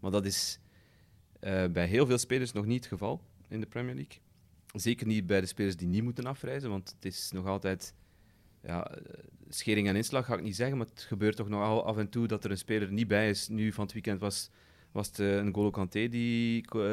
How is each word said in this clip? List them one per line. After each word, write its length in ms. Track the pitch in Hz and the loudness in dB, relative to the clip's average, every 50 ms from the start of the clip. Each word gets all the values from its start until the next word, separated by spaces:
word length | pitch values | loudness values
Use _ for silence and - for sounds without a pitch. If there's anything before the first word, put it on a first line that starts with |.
Maar 100 | - 95 | -2 2
dat 140 | 95 104 98 | 2 2 2
is, 340 | 98 95 - - - - - - - _ - - _ - - - _ - - - _ - - | 2 0 0 -2 -4 -4 -8 -14 -20 _ -20 -20 _ -20 -20 -20 _ -20 -20 -20 _ -20 -8
eh, 240 | - 98 95 95 92 | -4 0 2 2 2
bij 200 | 90 85 87 87 | 2 2 2 2
heel 200 | 87 98 120 147 | 4 4 4 4
veel 120 | 123 123 123 | 4 4 2
spelers 340 | 123 - 127 131 127 117 | 2 0 0 0 0 -2
nog 140 | - 107 101 | -2 -2 0
niet 100 | 107 120 127 | 0 0 -2
het 80 | 120 - | -2 -6
geval 280 | - 90 101 104 139 170 - - - - - - | -8 -4 -4 -4 -4 -6 -10 -16 -20 -20 -16 -10
in 120 | 107 110 | -8 -8
de 60 | 107 | -8
Premier 280 | - - 120 123 127 127 | -6 -6 -8 -6 -6 -6
League. 240 | 135 139 - - - _ _ _ - - - - - - - - | -8 -10 -12 -14 -20 _ _ _ -20 -20 -20 -20 -20 -20 -12 -10
Zeker 320 | 104 90 113 120 - - | -2 0 0 0 2 2
niet 200 | 110 110 107 95 | 0 2 2 4
bij 140 | 87 101 95 | 4 4 4
de 60 | 92 | 4
spelers 300 | 90 - - 104 98 92 | 0 -2 0 0 0 0
die 120 | 82 90 87 | 0 0 2
niet 140 | 90 104 | 2 2
moeten 240 | 113 120 120 131 123 | 2 0 -2 -4 -4
afreizen, 440 | 127 135 135 - 131 131 139 139 120 | -6 -6 -6 -6 -6 -6 -4 -4 -4
want 220 | 101 95 90 - - | -4 -4 -6 -8 -16
het 100 | - - | -8 -8
is 260 | 95 92 - - - | -8 -6 -6 -8 -6
nog 140 | - 92 90 | -6 -4 -2
altijd, 480 | 98 98 98 95 95 95 92 - - - - - _ _ - - - _ _ - - - - | -2 -2 0 0 0 -2 -2 -4 -14 -16 -18 -20 _ _ -20 -20 -20 _ _ -20 -20 -20 -16
ja, 240 | - - 85 87 - - | -8 -6 -4 -4 -4 -6
eh, 120 | - - - - - - - - - - - - | -8 -14 -14 -16 -16 -18 -18 -20 -20 -20 -18 -10
schering 400 | - - - 113 107 104 101 101 | -10 -4 0 2 2 4 4 4
en 80 | 95 | 2
inslag, 280 | 101 117 - - 131 123 | 2 0 0 -2 -2 0
ga 80 | 117 117 | 0 -2
ik 80 | 90 | -2
niet 140 | 80 107 95 | -2 -4 -2
zeggen, 200 | 92 120 131 139 135 | 0 0 0 0 -2
maar 80 | 113 | -4
het 140 | - - - - - | -6 -8 -18 -8 -6
gebeurt 280 | 117 98 104 107 107 | -2 2 2 2 2
toch 120 | - 110 101 | 2 -2 -2
nog 140 | 107 104 | 0 0
al 220 | 101 107 110 113 - | 2 2 2 2 2
af 100 | - 110 | 2 0
en 120 | 107 104 98 | 0 -2 -2
toe 180 | - 120 117 | 0 0 0
dat 180 | 107 107 101 - | 2 0 -2 -2
er 60 | 98 | -2
een 80 | 95 92 | -4 -4
speler 340 | - - 113 107 104 95 | -2 0 0 0 0 0
niet 160 | 98 107 117 98 | 0 0 2 4
bij 200 | 104 101 110 107 | 4 4 4 4
is. 180 | 101 98 - - | 2 0 -2 -4
Nu 240 | 110 107 107 110 | -2 0 0 0
van 120 | 101 - 104 | 0 0 -4
het 80 | 95 | -4
weekend 280 | - 110 - 113 101 92 | -4 -6 -2 -2 -2 0
was, 300 | 104 101 95 - - - - - - - - - - _ | 0 -2 -2 -2 -6 -8 -14 -20 -20 -20 -20 -20 -20 _
was 140 | _ 98 104 | _ -4 -4
het, 120 | - - - | -4 -2 0
eh, 220 | 101 101 98 101 | 2 4 4 4
N'Golo 280 | 101 101 90 104 104 104 | 2 2 2 4 2 2
Kanté 380 | 92 104 95 90 - 104 113 117 | 2 0 -2 0 0 0 0 0
die 540 | 120 120 117 120 117 117 117 117 117 117 113 | 0 0 0 2 2 2 2 2 2 0 -2
co-, 200 | - - 113 104 101 | -2 -2 0 2 4